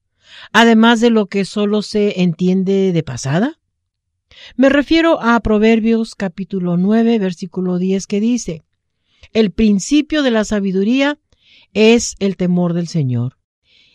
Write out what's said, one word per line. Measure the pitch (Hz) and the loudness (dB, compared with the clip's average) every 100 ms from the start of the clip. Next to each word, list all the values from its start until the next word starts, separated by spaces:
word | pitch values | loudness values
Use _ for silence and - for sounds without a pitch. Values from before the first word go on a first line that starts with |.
| _ _ _ - - | _ _ _ -20 -4
además | 208 233 226 226 233 | 2 4 6 4 4
de | 240 | 2
lo | 220 196 | 2 0
que | 202 190 | -4 -4
solo | 214 208 214 | -4 -2 -2
se | 202 214 208 180 | -4 -2 -2 0
entiende | 180 160 180 185 190 196 190 | -2 0 0 0 0 0 0
de | 170 | -2
pasada? | 151 123 135 156 254 330 _ _ _ _ _ _ _ - - - | -4 -8 -4 -2 -2 -6 _ _ _ _ _ _ _ -20 -14 0
Me | 269 | 2
refiero | 285 - 320 330 320 | 2 2 2 2 0
a | 226 233 | 2 0
Proverbios | 220 214 220 226 220 226 226 - | 2 2 2 2 2 -2 -2 -6
capítulo | 196 - 185 196 180 175 | -8 -8 -8 -6 -2 0
nueve, | 190 220 226 233 | 0 2 2 0
versículo | 190 175 180 - 185 180 | -2 -6 -10 -6 -4 -2
diez, | 185 196 - | -2 -4 -4
que | 202 | -4
dice: | 220 240 - 160 _ _ _ _ _ _ _ | -2 -4 -6 -12 _ _ _ _ _ _ _
"El | 220 214 | 0 0
principio | - 220 202 - 294 302 311 | 2 2 2 0 0 0 -2
de | 269 | 0
la | 226 | 0
sabiduría | 202 214 196 185 202 262 277 294 _ _ _ _ _ | -2 -4 -2 -2 0 0 0 -4 _ _ _ _ _
es | 196 220 233 - - | 2 4 4 0 -6
el | 196 180 | -6 -2
temor | 180 175 175 | -2 0 0
del | 170 170 | -2 -4
Señor, | 165 131 120 123 - _ _ _ _ _ | -2 -2 -2 -4 -8 _ _ _ _ _